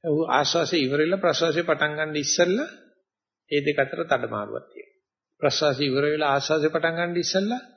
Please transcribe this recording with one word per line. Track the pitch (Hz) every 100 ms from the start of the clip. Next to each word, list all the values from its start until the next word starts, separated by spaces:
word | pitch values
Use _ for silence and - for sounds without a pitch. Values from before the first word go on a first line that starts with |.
ඔහු | 170 151 160
ආශ්වාසය | - 143 170 160 175
ඉවර | 131 143
වෙලා | 156 190
ප්‍රශ්වාසය | 180 147 165 160
පටන් | 170 147 151
ගන්න | 151 156 151
ඉස්සෙල්ලා | 143 - 175 208 311 - _ _ _ _ _ _ _
ඒ | 147
දෙක | 143 147
අතර | 131 -
තඩමාරුවක් | 127 131 120 107 104 107 -
තියෙනවා. | - - _ _ _ _ _
ප්‍රශ්වාසය | 143 - 151 131
ඉවර | 143 131 147
වෙලා | 151 151
ආශ්වාසය | 139 139 156 156
පටන් | 160 165 165
ගන්න | 175 175
ඉස්සෙල්ලා | 170 190 202 254 -